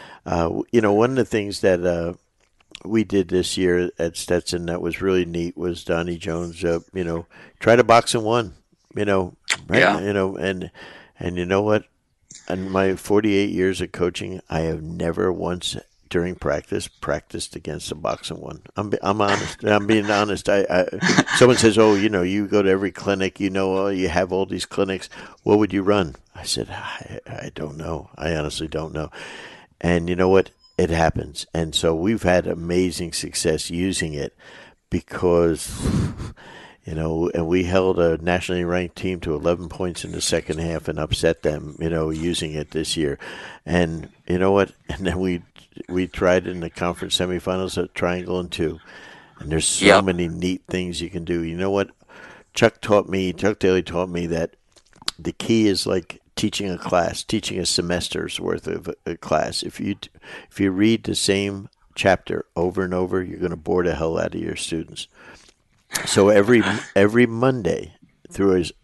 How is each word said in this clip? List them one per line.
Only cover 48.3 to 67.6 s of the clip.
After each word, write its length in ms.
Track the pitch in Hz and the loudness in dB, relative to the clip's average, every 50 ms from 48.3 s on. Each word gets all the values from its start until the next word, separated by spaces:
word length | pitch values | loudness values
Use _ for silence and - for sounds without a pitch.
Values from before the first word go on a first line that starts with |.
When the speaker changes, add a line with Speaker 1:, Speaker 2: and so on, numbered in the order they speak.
| 92 90 | -4 -4
Speaker 1:
and 100 | 87 85 | -4 -6
Two. 300 | - - 85 76 80 82 - - - - - - - - - _ _ - | -4 -4 -4 -4 -4 -6 -14 -20 -20 -20 -20 -20 -20 -20 -20 _ _ -14
And 120 | 71 76 | -8 -4
there's 160 | 80 - - | -2 -2 0
so 180 | - - - 98 | 0 0 4 6
Speaker 2:
Yep. 200 | 101 98 104 101 | 8 8 8 6
Speaker 1:
many 240 | 95 87 87 87 82 | 4 0 0 -2 -4
neat 320 | 85 87 90 92 92 - - - | -4 -4 -2 -2 -2 -4 -6 -6
things 320 | - 92 90 90 85 80 | -4 -4 -4 -4 -6 -8
you 80 | 87 82 | -8 -8
can 160 | 98 87 82 | -8 -8 -6
do. 160 | 85 87 85 | -4 -4 -2
You 160 | 82 82 82 | -4 -4 -4
know 140 | 87 95 98 | -4 -2 0
what? 180 | 98 101 98 - _ _ _ _ - - - - - - _ _ - | 0 0 -2 -2 _ _ _ _ -20 -20 -20 -20 -20 -20 _ _ 0
Chuck 260 | - 120 110 - _ | 2 2 2 2 _
taught 300 | - 113 104 101 90 71 | 0 4 4 4 4 2
me, 240 | 92 95 92 92 87 | 0 -2 -2 -2 -2
Chuck 260 | - 98 104 101 - | 0 0 0 0 2
Daly 240 | - 92 92 92 85 | 2 4 4 2 2
taught 260 | - 85 87 92 92 | 0 -2 -4 -2 -2
me 180 | 87 87 87 | -4 -4 -4
that 280 | 82 82 82 85 - _ _ _ _ _ _ _ _ _ _ - - - | -2 -2 -2 -2 -4 _ _ _ _ _ _ _ _ _ _ -10 -10 -8
the 160 | - - 90 - | -6 -8 -8 -8
key 340 | - - - 117 113 107 | -4 0 2 4 4 4
is 180 | 101 95 90 - | 4 2 2 0
like 360 | 98 95 92 - - - - _ _ _ | -2 -2 -2 -4 -6 -14 -20 _ _ _
teaching 360 | - 110 104 - - 101 95 | -4 -4 -2 -2 -4 -4 -6
a 60 | 87 | -6
class, 440 | 82 - 90 92 87 85 82 - - | -6 -4 0 0 2 2 0 -2 -6
teaching 380 | - - 110 101 - - 101 95 | -6 -4 -4 -4 -4 -4 -4 -4
a 60 | 85 | -2
semester's 760 | - - - 90 87 90 85 - - - 82 82 82 - - | 0 0 0 0 0 -2 -2 -2 -4 -6 -6 -6 -6 -6 -6
worth 260 | 90 90 87 85 - | -4 -4 -4 -4 -4
of 220 | 85 85 82 82 | -6 -8 -6 -8
a, 240 | 87 - - _ 82 | -10 -12 -10 _ -10
a 60 | 85 | -8
class. 440 | - - - 78 78 - - - - | -8 -4 -2 0 0 0 -2 -4 -6
If 200 | - - - - | -8 -8 -8 -8
you 140 | - 101 101 | -6 -6 -6
t-, 140 | - - - _ - - - - - - - | -6 -10 -16 _ -20 -20 -20 -18 -18 -20 -12
if 80 | - | -4
you 140 | - 101 98 | 0 0 0
read 320 | 92 92 104 113 113 107 - | 2 4 4 4 4 2 0
the 100 | 98 92 | -4 -4
same 540 | - - 101 98 98 101 101 101 98 107 - _ _ _ _ _ | -2 0 0 2 2 0 -2 -6 -8 -12 -16 _ _ _ _ _
chapter 500 | - - 98 90 - - - 85 80 - _ - | 0 4 4 4 4 2 -2 -6 -6 -6 _ -2
over 260 | 85 85 90 90 95 | -2 -2 0 0 -2
and 120 | 95 90 92 | -2 -2 0
over, 280 | 90 92 92 95 92 | -2 0 0 -2 -2
you're 180 | 90 87 87 85 | -2 -4 -6 -4
gonna 180 | 90 85 82 | -4 -4 -4
bore 260 | 82 78 90 90 90 87 | -6 -4 0 0 2 2
the 100 | 85 78 | 2 0
hell 240 | 71 80 80 82 | 0 -2 -2 0
out 160 | 82 82 80 85 | 0 -2 -2 -4
of 60 | 85 | -6
your 140 | 82 80 78 | -6 -6 -6
students. 540 | - - - 85 80 80 - - - - - _ - - - - - - _ _ _ _ _ _ _ _ _ - - - | -8 -6 -6 -6 -6 -6 -8 -12 -16 -16 -16 _ -20 -20 -20 -20 -20 -20 _ _ _ _ _ _ _ _ _ -8 -6 -4
So 240 | - - 104 98 104 | 2 4 6 8 8
every, 340 | 107 101 101 110 123 113 104 98 104 110 | 8 8 8 8 6 6 6 4 0 -2
Speaker 2:
<laughs> 160 | - - - | -4 0 4
Speaker 1:
every 300 | 98 101 104 110 120 123 | 4 4 6 6 4 4
Monday 680 | 117 113 113 123 131 131 123 | 4 4 2 2 2 2 2